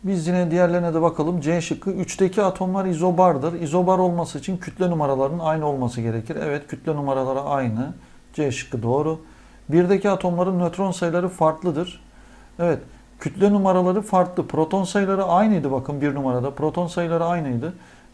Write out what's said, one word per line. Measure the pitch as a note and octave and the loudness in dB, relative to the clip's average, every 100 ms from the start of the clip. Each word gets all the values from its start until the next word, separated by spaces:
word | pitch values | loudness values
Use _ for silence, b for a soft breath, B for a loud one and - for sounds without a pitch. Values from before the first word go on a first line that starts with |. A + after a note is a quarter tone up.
Biz | G3 F#3 D#3+ | -2 -2 0
yine | F3+ F3 | 0 2
diğerlerine | E3+ F3+ F3 E3+ | 4 4 4 0
de | D#3+ | 2
bakalım. | E3 D#3+ D#3 F3+ | 0 2 -2 0
C | D3 F3 | 0 -2
şıkkı. | E3 D3+ G3 | -2 -4 -4
Üçteki | F#3+ F3 - F#3+ G3+ | -4 -6 0 2 2
atomlar | F#3+ F#3 F#3 F#3+ | 0 0 -4 -2
izobardır. | F#3+ D#3+ F#3 F3 F3+ C#3+ D3+ E3+ | -2 0 2 4 4 4 -2 -4
İzobar | D#3+ F3 F3+ F#3 | 0 2 4 4
olması | F#3 E3+ D#3+ D3 | 2 0 -4 -6
için | - F3+ | -6 -6
kütle | - - F#3 | -8 -2 0
numaralarının | E3 D3 C3+ C3+ E3+ | 0 0 2 0 0
aynı | D#3+ D#3 D3+ | 0 0 0
olması | C#3 B2 B2 | 0 -2 -2
gerekir. | A2+ A2+ A#2 D#3+ | -2 -4 -6 -6
Evet, | D3+ D3 D3 | -4 -4 -6
kütle | C#3+ - | -8 -4
numaraları | D3 C#3 C3+ C3 C3+ | -2 -2 -2 0 -2
aynı. | C#3+ C#3+ B2 A2 C#3+ - B B - | -2 -2 -2 -2 -6 -8 B B -12
C | - D3 | -2 -2
şıkkı | A#2+ - A#2 | -2 -6 -4
doğru. | A2+ C3+ D3+ D#3+ B B B B - | 0 0 0 -4 B B B B 0
Birdeki | D#3+ F3+ G3 G3+ | 2 4 2 2
atomların | F#3+ F#3 F3 F#3 F3+ | 0 0 0 0 2
nötron | F3 E3+ G3 | 0 0 -4
sayıları | F3 E3+ F3 F3+ | -2 -2 0 -2
farklıdır. | F3+ D#3+ D#3 F3+ D3 F3+ - - B B B B - | 2 0 2 -2 -2 -6 -10 -20 B B B B -2
Evet, | E3+ C3+ - B B - | 0 0 -4 B B -10
kütle | - - G3+ | -10 2 4
numaraları | G3+ F#3+ F#3 F3+ F#3+ | 4 4 4 2 0
farklı. | G#3 F#3 F3+ F3+ C#3+ | 2 2 2 -2 -2
Proton | - D#3+ G3 | 0 0 0
sayıları | F3+ G3+ G3 G3 | 0 0 0 0
aynıydı | F#3 F3 A3 F#3+ C#3 | 2 4 4 2 2
bakın | C3 C3 C#3+ | -2 -4 -2
bir | C#3+ | -2
numarada. | C#3 C3 B2 C3+ | 0 -2 -2 -2
Proton | C3+ D3+ D3 F3 | -2 -2 -2 -4
sayıları | F3 E3+ E3 | -2 -2 0
aynıydı. | E3+ F3 C#3+ A#2+ D#3 F3+ B B B | 0 0 -2 -4 -4 -10 B B B